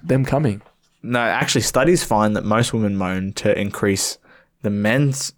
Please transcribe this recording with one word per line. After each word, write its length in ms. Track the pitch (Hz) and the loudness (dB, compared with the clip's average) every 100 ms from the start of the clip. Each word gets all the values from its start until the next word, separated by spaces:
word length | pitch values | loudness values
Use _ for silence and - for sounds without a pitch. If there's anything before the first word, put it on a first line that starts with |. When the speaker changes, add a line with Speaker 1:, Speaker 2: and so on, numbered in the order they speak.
Speaker 1:
them 200 | 170 131 131 | -2 0 2
coming. 360 | 143 143 101 - _ _ _ | 0 0 -2 -10 _ _ _
Speaker 2:
No, 160 | - 120 | -4 -2
actually, 420 | 113 110 135 131 | 0 0 0 0
studies 420 | - 127 151 180 | 0 2 2 2
find 320 | - 107 107 104 | 2 2 2 0
that 80 | 104 | 0
most 280 | 110 120 | 0 0
women 220 | 113 107 98 | 0 -2 -2
moan 380 | 92 92 95 | -2 -2 -4
to 240 | - 107 101 | -4 0 0
increase 580 | 101 - 104 98 - - _ - _ _ | -2 -2 0 0 -2 -8 _ -20 _ _
the 80 | 107 | -4
men's 640 | 101 104 127 143 135 - | 0 0 2 2 0 -8